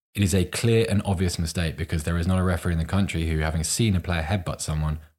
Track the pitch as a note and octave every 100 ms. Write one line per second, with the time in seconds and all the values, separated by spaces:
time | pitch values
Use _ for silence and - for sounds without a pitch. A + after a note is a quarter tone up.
0 | _ - G2+ F#2 F2+ - A#2 A2+ A2 G2
1 | G2+ F2+ F#2 - E2 - E2 - - E2+
2 | E2 E2+ E2+ F#2 F#2 F2+ F2+ E2 D#2+ F#2+
3 | F#2+ E2+ D#2+ D#2 D#2 D#2+ D#2 - A2+ F#2
4 | E2 E2 D#2+ G2+ E2+ - - D#2 D#2 D#2
5 | -